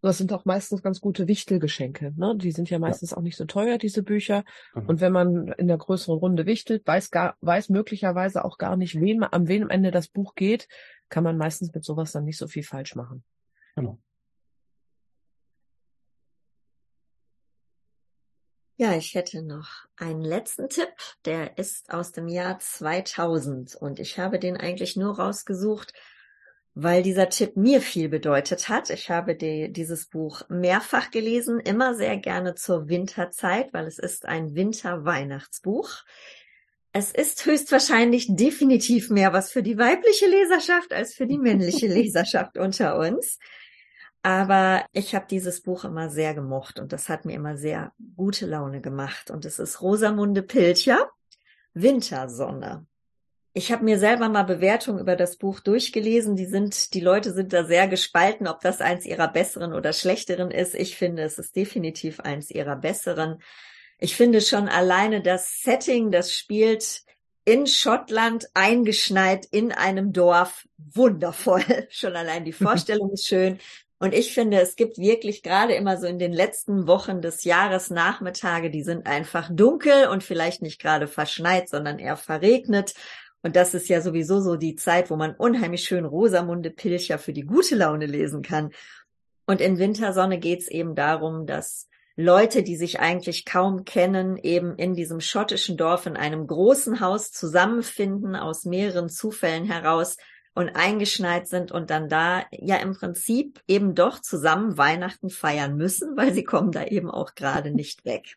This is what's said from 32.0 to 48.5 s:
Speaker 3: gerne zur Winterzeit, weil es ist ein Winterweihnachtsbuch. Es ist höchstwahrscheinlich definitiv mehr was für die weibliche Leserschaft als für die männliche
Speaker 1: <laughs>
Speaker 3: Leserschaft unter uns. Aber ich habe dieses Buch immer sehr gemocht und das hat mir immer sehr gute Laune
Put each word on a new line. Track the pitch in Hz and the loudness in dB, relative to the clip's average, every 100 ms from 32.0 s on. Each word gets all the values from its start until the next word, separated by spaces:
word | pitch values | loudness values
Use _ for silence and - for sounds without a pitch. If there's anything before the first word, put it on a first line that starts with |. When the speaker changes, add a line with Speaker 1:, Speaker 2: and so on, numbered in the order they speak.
| 214 202 | -2 -2
Speaker 3:
gerne | - 180 180 | -4 -4 -4
zur | 170 - 175 151 | -6 -2 -2 0
Winterzeit, | 175 190 - 180 - 190 196 269 | -4 -4 -6 -6 -4 -2 -2 -2
weil | - 160 | -6 -10
es | - | -8
ist | 180 - - | -10 -8 -6
ein | 160 160 | -6 -4
Winterweihnachtsbuch. | 147 196 214 - 175 151 156 139 139 - - 185 226 415 - _ - - - _ _ _ _ _ | -2 -2 -2 -6 -6 -2 -2 -4 -8 -12 -10 -4 -4 -4 -10 _ -20 -20 -20 _ _ _ _ _
Es | 202 202 | -6 -4
ist | - 302 - | -2 -2 -2
höchstwahrscheinlich | - 302 285 285 294 233 240 240 233 | 0 0 4 2 4 4 4 4 2
definitiv | 180 247 302 277 254 - 240 - | 2 2 4 4 4 4 2 4
mehr | 202 190 | 4 4
was | 185 190 | 4 0
für | 262 | -4
die | 202 214 | -2 2
weibliche | 240 359 466 415 392 | 2 6 6 6 6
Leserschaft | 381 370 359 320 349 349 | 6 6 4 4 0 0
als | - 240 | -6 -6
für | - 247 | -4 -2
die | 285 | 2
männliche | 254 202 175 165 190 | 4 4 2 0 2
Speaker 1:
<laughs> | |
Speaker 3:
Leserschaft | 185 214 170 180 180 - - | 2 2 2 0 0 -2 -4
unter | 190 190 175 170 | -4 0 0 0
uns. | 160 233 - - - - - _ _ _ - _ | 0 -2 -4 -8 -14 -20 -20 _ _ _ -20 _
Aber | 190 185 190 196 185 190 - | 0 2 4 4 6 2 0
ich | - 196 | -6 -4
habe | 196 - | -6 -4
dieses | 190 185 175 | -6 -4 -8
Buch | - 180 | -6 -8
immer | - 160 160 | -6 -6 -6
sehr | 147 156 | -2 -2
gemocht | 151 135 135 135 - | -2 -6 -6 -8 -14
und | 139 | -10
das | 135 - | -10 -6
hat | 156 | -8
mir | - | -6
immer | 151 147 147 | -8 -8 -6
sehr | 151 160 160 _ - - | -6 -6 -8 _ -20 -4
gute | 190 202 | -4 -2
Laune | 185 | -6